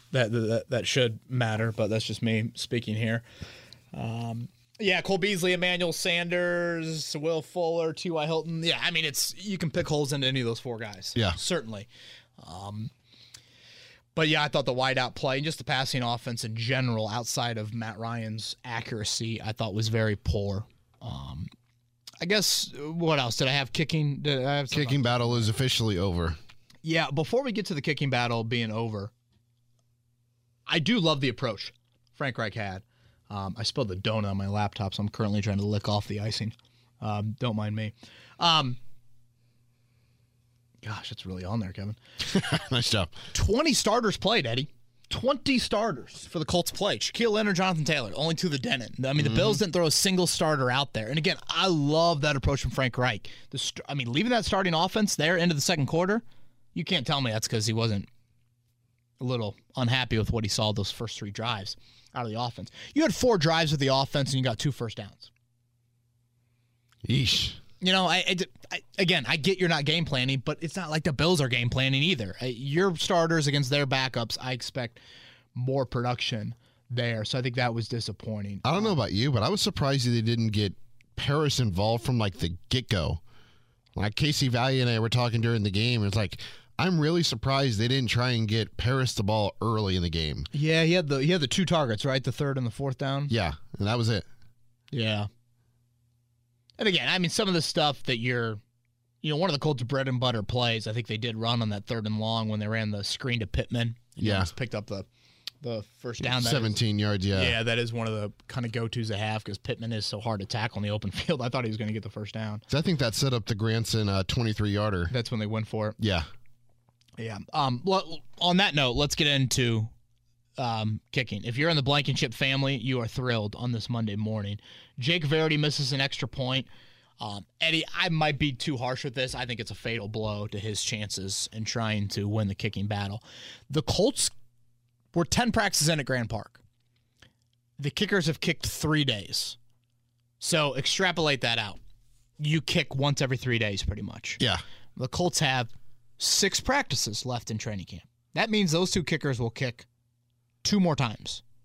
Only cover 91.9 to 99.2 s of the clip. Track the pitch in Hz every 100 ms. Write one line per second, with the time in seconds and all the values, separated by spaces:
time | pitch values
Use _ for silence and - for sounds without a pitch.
91.9 | 107 143 131 131 - 147 135 123 - 139
92.9 | 123 139 139 143 113 87 71 - - 98
93.9 | 120 113 107 - - - _ _ _ _
94.9 | 139 110 107 104 - _ _ _ _ _
95.9 | _ _ _ _ _ _ _ _ - 220
96.9 | 165 127 180 170 - 208 175 - - 147
97.9 | 139 - - 123 123 113 107 - _ _
98.9 | _ _ _